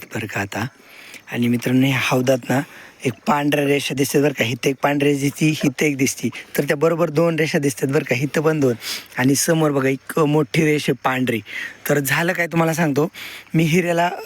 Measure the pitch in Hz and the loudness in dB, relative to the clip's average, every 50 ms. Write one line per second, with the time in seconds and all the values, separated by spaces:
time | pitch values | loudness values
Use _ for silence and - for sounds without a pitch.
0 | - - - 117 113 104 - 113 101 98 - 101 107 135 - - - - - - | -6 -10 -10 -8 -8 -8 -6 -6 -6 -6 -6 -6 -8 -8 -10 -14 -20 -20 -20 -20
1 | - - - - - - - 117 120 120 120 120 - 127 127 131 131 135 135 127 | -20 -20 -20 -20 -16 -10 -4 -2 0 0 0 0 0 2 2 4 4 4 2 0
2 | - - - 127 127 127 135 123 120 - 123 131 143 - - - - - - - | 0 0 0 0 2 2 2 0 0 0 -2 -2 -2 -4 -8 -20 -20 -20 -14 -8
3 | - 131 117 - - - 151 147 147 147 143 147 143 139 143 143 135 - - 131 | -6 -6 -6 -4 -2 -2 0 0 0 0 0 2 2 2 2 0 0 -2 -2 -2
4 | 143 - - 156 139 147 135 - - 117 135 123 - 147 135 - - 143 143 147 | -2 0 2 2 2 2 2 0 -2 -2 -2 -2 -2 -2 -2 0 0 -2 0 2
5 | 143 143 147 139 135 143 - - 165 156 156 - - 151 127 - 165 151 143 131 | 2 2 2 2 0 -2 -2 0 2 0 2 2 0 -2 0 0 0 0 0 0
6 | 135 120 - - - 117 - - - - - - 147 143 165 143 151 165 170 156 | 0 -2 -2 -2 -4 -6 -6 -8 -12 -8 -4 -2 -2 -2 0 2 2 2 2 2
7 | 175 160 151 147 170 170 165 151 160 151 - 170 139 143 135 - - 135 135 156 | 0 0 2 2 2 2 2 0 0 0 0 0 0 0 -2 -2 -2 0 0 0
8 | 143 - 127 120 139 143 - 165 147 160 156 156 143 131 117 110 - - - - | 0 0 -2 -2 -2 -2 -2 0 0 0 2 2 2 2 0 0 -4 -10 -10 -10
9 | - - - - 127 131 143 127 - - 170 160 156 151 143 139 131 135 139 135 | -12 -10 -6 -2 0 2 2 2 2 0 2 2 2 2 2 2 0 0 -2 -2
10 | _ - - - 160 147 147 156 151 - - 160 165 151 151 147 - - 139 123 | _ -6 -2 0 0 2 2 2 0 0 0 0 2 2 2 0 0 -2 -2 -2
11 | - 135 131 131 131 120 117 110 107 - - - - - - - - - 147 143 | -2 -2 -2 0 0 0 -2 -2 -4 -8 -10 -10 -10 -10 -12 -8 -4 -2 0 0
12 | 143 135 147 151 170 170 185 175 175 165 156 170 165 165 160 147 175 156 135 131 | 0 0 0 0 0 0 0 -2 -2 -2 0 0 2 2 2 0 0 0 2 2
13 | 151 185 - - - - - - - - - 160 160 156 151 185 165 175 170 165 | 0 0 -2 -8 -16 -16 -16 -18 -10 -2 0 2 2 4 4 2 2 2 2 2
14 | 170 175 175 - - | 2 0 0 -2 -2